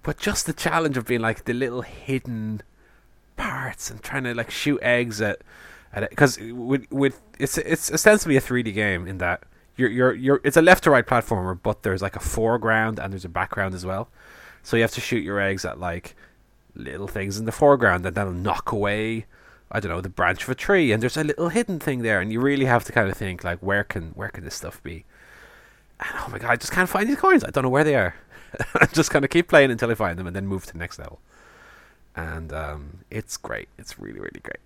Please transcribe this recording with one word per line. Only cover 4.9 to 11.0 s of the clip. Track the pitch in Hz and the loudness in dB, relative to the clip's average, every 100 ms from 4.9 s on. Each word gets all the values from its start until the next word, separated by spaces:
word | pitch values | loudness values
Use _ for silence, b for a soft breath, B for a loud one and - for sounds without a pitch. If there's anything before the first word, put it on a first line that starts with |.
| 123 120 107 | 2 0 -2
at, | 107 - - B B B B | -2 -2 -10 B B B B
at | 101 | -6
it. | 104 - | -6 4
'Cause | 143 - | 4 4
with, | 113 123 120 135 113 | -10 -10 -2 -2 -2
with, | 135 139 - _ - | 0 0 -2 _ -6
it's, | 135 - | -4 -4
it's | - 165 - | -2 -4 -2
ostensibly | 156 214 208 170 131 | 2 6 4 4 2
a | |
three | - 123 | 2 -2
D | 113 | -2
game | 101 104 90 87 | -2 0 0 -4
in | 95 | -6
that | 90 87 - b b - | -4 -4 -8 b b 0
you're, | 123 | 0
you're, | 120 127 | 4 2
you're, | 104 131 139 | 2 2 2
it's | - 165 | 4 6
a | |
left | 165 185 - | 8 8 8
to | |
right | 135 | 4